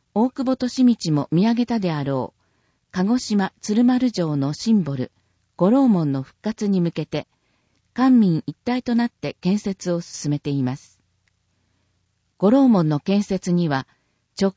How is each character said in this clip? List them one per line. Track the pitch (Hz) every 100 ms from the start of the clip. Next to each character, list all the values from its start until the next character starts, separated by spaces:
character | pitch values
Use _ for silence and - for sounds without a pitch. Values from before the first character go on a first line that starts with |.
| _
大 | 202 254
久 | -
保 | 254 254 247 -
利 | 247 220
通 | 165
も | 147 -
見 | 160 226
上 |
げ | 240 233
た | 233
で | 180
あ | 151
ろ | 139 135 113 -
う、 | _ _ _ _ _
鹿 | 185
児 | 196 247
島 | - 208 190 -
鶴 | - 214
丸 | 247 254 254
城 | 190 160 147
の | 135
シ | 151 226
ン | 214
ボ | 139 135
ル、 | 123 _ _ _ _ -
五 | 180
郎 | 269 262
門 | 180 151
の | 135
復 | 131 _
活 | 214 - 208
に | 190
向 | 170
け | 165 156
て、 | 151 - _ _ _ _ _ _
官 | - 262 247
民 | 190 160 -
一 | -
体 | - 254
と | 247
な | 233 240
っ |
て | - 147 -
建 | 180 208
設 | 202 185 180
を | 170
進 | - - 147
め | 147
て | 151
い | 139
ま | 127 139
す。 | _ _ _ _ _ _ _ _ _ _ _ _ _ _ _ _
五 | 190
郎 | 269 262
門 | 202 156
の | 147
建 | - 202
設 | - 185 180
に | 175 165
は、 | 135 - _ _ _ _ -
直 | 196